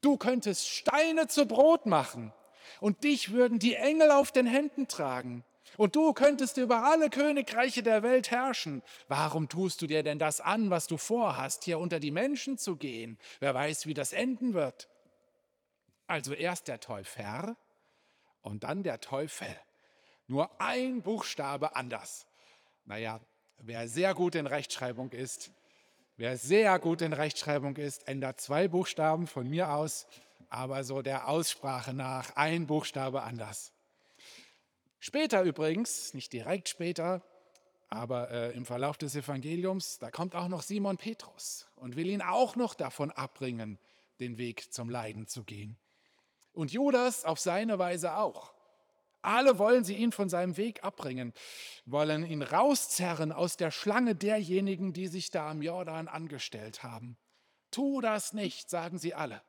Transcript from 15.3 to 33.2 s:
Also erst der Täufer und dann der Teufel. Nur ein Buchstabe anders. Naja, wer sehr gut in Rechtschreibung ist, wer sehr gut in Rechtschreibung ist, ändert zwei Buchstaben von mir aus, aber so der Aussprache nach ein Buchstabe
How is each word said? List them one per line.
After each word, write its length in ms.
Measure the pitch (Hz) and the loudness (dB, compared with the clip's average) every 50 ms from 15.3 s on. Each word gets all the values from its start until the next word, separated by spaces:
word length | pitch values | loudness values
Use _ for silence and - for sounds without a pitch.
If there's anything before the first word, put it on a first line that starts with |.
| _ _ _ _ _ _ _ _ _ _ _ _ _ _ _ | _ _ _ _ _ _ _ _ _ _ _ _ _ _ _
Also 280 | - 180 156 143 135 143 | -4 -4 -4 -2 -4 -4
erst 340 | - 165 175 180 - - - | -2 -2 -2 -2 -4 -6 -8
der 120 | 131 113 | -8 -8
Täufer 760 | - - 113 101 98 - - - 104 101 107 131 175 208 233 _ _ _ _ _ _ _ _ _ _ _ _ _ _ _ _ _ | -8 -10 -10 -10 -8 -12 -10 -8 -8 -6 -6 -6 -6 -8 -10 _ _ _ _ _ _ _ _ _ _ _ _ _ _ _ _ _
und 220 | _ 107 104 107 - | _ -10 -10 -8 -6
dann 180 | 110 151 196 | -4 -4 -2
der 180 | 196 175 120 110 | -2 -4 -4 -6
Teufel. 540 | - - 135 135 151 156 - - - - 87 - - _ _ _ _ _ _ _ _ _ _ _ _ - | -8 -6 -4 -4 -4 -6 -8 -10 -10 -12 -12 -14 -18 _ _ _ _ _ _ _ _ _ _ _ _ -4
Nur 320 | 123 139 160 - - - | -2 -2 -2 -2 -2 -2
ein 420 | - - 247 254 254 262 254 240 | -2 0 0 0 0 -2 -2 -4
Buchstabe 760 | 185 190 220 208 - - - - 143 139 143 143 151 156 - | -2 -2 -2 -2 -2 -6 -6 -6 -4 -4 -2 -2 -2 -2 -2
anders. 500 | 120 127 123 117 107 - - - - - _ _ _ _ - - _ _ _ _ _ _ | -4 -4 -4 -8 -10 -10 -12 -14 -16 -16 _ _ _ _ -20 -20 _ _ _ _ _ _
Naja, 360 | - 101 107 113 110 110 113 - _ _ _ _ _ _ _ | -10 -8 -6 -6 -6 -8 -8 -12 _ _ _ _ _ _ _
wer 300 | - 110 117 117 117 117 | -14 -10 -8 -8 -6 -4
sehr 260 | 113 151 180 196 185 | -2 0 2 2 2
gut 200 | 160 180 175 165 | 2 0 0 2
in 100 | 165 147 | 0 -2
Rechtschreibung 640 | 139 131 147 139 - - - 131 127 120 113 127 120 | 0 -2 -2 -2 -4 -6 -6 -6 -6 -6 -6 -8 -10
ist, 400 | 120 120 131 123 - - - - _ _ _ _ _ _ _ _ _ _ _ _ _ | -8 -8 -8 -8 -8 -12 -12 -16 _ _ _ _ _ _ _ _ _ _ _ _ _
wer 220 | - 113 120 127 123 | -6 -4 -4 -4 -4
sehr 400 | 117 131 180 208 220 202 185 180 | 0 4 6 8 8 8 6 4
gut 240 | - 165 165 170 | 4 0 0 0
in 100 | 170 160 | 0 -2
Rechtschreibung 640 | 151 139 151 151 - - - 156 147 147 127 143 139 | 0 0 -2 -2 -2 -4 -2 0 0 0 0 -2 -4
ist, 300 | 147 147 143 135 - - | -4 -6 -6 -8 -8 -8
ändert 340 | - 135 135 131 131 127 - | -8 -6 -4 -4 -6 -6 -8
zwei 280 | - - 143 151 185 190 | -6 -2 2 2 2 2
Buchstaben 580 | 165 180 185 - - - 156 156 160 165 175 | 2 0 0 0 -2 2 2 2 4 2 0
von 220 | 156 - 135 123 127 | -4 -4 -6 -4 -2
mir 240 | 147 170 170 156 | 0 0 0 0
aus, 340 | 143 147 156 156 - - - - - - - _ _ _ 131 _ | 0 0 0 -2 -4 -8 -10 -14 -20 -20 -20 _ _ _ -14 _
aber 360 | - 117 131 131 135 135 139 | -8 -6 -6 -4 -4 -4 -4
so 180 | 123 135 135 | -4 -4 -4
der 260 | 131 135 135 131 127 135 | -2 -2 -4 -2 0 0
Aussprache 640 | 147 160 165 - - - - 139 131 127 110 135 | 0 2 2 0 -4 -4 -4 -4 -4 -4 -6 -6
nach 440 | 127 135 135 131 131 131 123 - - | -6 -6 -4 -4 -6 -6 -8 -6 0
ein 300 | - 147 156 165 170 165 | 2 2 2 2 0 0
Buchstabe 560 | 139 151 156 147 - - 139 135 135 127 135 | 2 0 0 0 -2 -4 -4 -4 -2 -2 -4